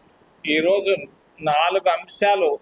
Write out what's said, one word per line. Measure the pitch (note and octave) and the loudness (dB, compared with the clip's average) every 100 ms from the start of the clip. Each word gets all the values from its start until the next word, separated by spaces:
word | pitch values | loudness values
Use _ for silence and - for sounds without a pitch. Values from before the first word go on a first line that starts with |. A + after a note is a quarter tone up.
| - - _ _ D#3 | -20 -20 _ _ -4
ఈరోజు | D#3 E3+ G3+ F#3+ F#3+ - _ _ - | 0 2 0 0 -4 -6 _ _ -8
నాలుగు | D#3 D3 E3+ F#3+ F#3 | -2 0 0 0 0
అంశాలు | E3 - - G3+ G3 E3 C#3+ | -2 -4 -2 0 2 0 -2